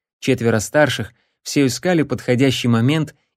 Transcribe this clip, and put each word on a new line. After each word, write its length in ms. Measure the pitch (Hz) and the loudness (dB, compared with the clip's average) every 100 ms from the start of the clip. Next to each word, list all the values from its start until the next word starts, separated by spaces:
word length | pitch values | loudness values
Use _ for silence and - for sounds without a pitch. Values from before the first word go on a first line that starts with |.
| _ _ | _ _
Четверо 400 | - 123 117 110 | -2 0 0 0
старших — 540 | 98 151 147 - 104 - _ _ | 0 2 2 0 -10 -14 _ _
все 240 | - - 139 | -6 0 0
искали 380 | 120 180 175 | 0 -2 0
подходящий 640 | 143 123 - 123 135 123 120 | 0 -4 -2 2 2 0 0
момент 480 | 117 120 160 156 - _ | 2 2 0 -4 -10 _